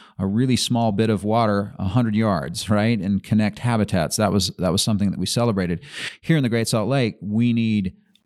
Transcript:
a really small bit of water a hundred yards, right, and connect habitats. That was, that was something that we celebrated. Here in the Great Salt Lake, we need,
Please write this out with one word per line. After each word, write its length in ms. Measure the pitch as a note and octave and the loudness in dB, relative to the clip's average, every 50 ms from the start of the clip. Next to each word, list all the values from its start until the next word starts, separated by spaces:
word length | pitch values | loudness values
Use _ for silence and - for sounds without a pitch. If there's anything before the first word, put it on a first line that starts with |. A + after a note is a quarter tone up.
| - - _ - | -20 -18 _ -6
a 80 | F#2+ | -4
really 300 | F#2+ G2 A2+ B2+ C3 B2+ | -2 0 0 0 2 0
small 340 | A2 - - B2 A#2 A#2 A2+ | 0 0 0 0 0 0 0
bit 180 | G2+ G2 A2 A2 | 2 2 2 2
of 140 | A2 F#2+ F2+ | 2 0 0
water 500 | G#2 G#2+ A#2 A#2 G#2+ G#2 G2+ G2+ G#2 - - | 0 0 2 2 2 2 0 -2 -4 -6 -6
a 60 | G2+ | -4
hundred 320 | F2+ F2+ B2+ B2 A2+ G#2 | -2 0 0 0 2 2
yards, 520 | G#2+ A2 A2 G2 E2 C#2+ B1+ - - - - | 2 2 2 2 0 -2 -4 -8 -8 -4 0
right, 300 | G#2+ G#2 G#2 A2+ A#2+ G#2+ | 0 2 2 2 2 0
and 240 | F2 F#2+ G2+ F#2+ - | 0 0 0 -2 0
connect 380 | - - G#2+ G#2+ G#2 G2 - | 0 2 2 2 2 -2 -2
habitats. 560 | - A#2+ A#2+ A2 G#2 - - F#2 D#2+ C#2+ - | -2 -2 0 0 0 0 0 0 0 0 0
That 160 | - G#2+ A2 G2 | 0 0 2 2
was, 160 | G2+ F#2 F2+ - - | 2 0 -2 -4 -2
that 140 | F2 F2+ E2 | -2 0 0
was 100 | G2+ - | 0 0
something 300 | - A2 G2 G2+ G2 F2 | 0 0 0 0 0 -2
that 80 | - | -2
we 60 | F2+ | -4
celebrated. 580 | F#2 - B2 A#2+ A#2+ A2 G2 F#2 F2 F2 D#2+ - - - - - - - - | -4 -2 0 0 0 0 0 0 -2 -2 -4 -6 -10 -14 -12 -12 -12 -12 -8
Here 160 | - - E3 | -2 0 0
in 60 | D#3+ C3+ | 2 2
the 60 | A#2+ | 2
Great 180 | A2 A#2 A2+ | 0 0 0
Salt 220 | - - A2+ G#2+ G2+ | 0 0 0 0 0
Lake, 260 | C3+ C#3 B2+ A2 - - - | 0 0 0 0 -2 -4 -6
we 300 | G2 G#2 A2 A#2+ A#2+ A#2 | -4 0 0 2 2 2
need, 420 | A#2 A2+ A2+ A2 G#2+ G2 F#2+ - _ _ _ _ _ _ | 2 2 2 2 0 0 -2 -6 _ _ _ _ _ _